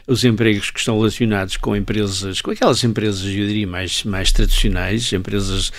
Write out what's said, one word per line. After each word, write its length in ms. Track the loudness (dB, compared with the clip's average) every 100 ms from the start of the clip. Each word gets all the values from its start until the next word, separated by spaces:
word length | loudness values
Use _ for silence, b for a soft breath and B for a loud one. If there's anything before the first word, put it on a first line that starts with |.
| -2
os 160 | 2
empregos 460 | 4 4 4 2 -2
que 100 | -6
estão 180 | -2 2
relacionados 600 | 2 2 0 0 -2 -4
com 180 | -2 -2
empresas, 640 | -2 -2 -2 -2 -6 -6
com 120 | -6
aquelas 320 | 0 2 2
empresas, 400 | 2 0 -2 -2 -2
eu 220 | -2 0
diria, 180 | 0 -2
mais, 380 | -4 -6 -6
mais 280 | -4 0 2
tradicionais, 800 | 4 4 4 2 2 0 -2 -2
empresas, 600 | -4 -2 -2 -2 -2 -4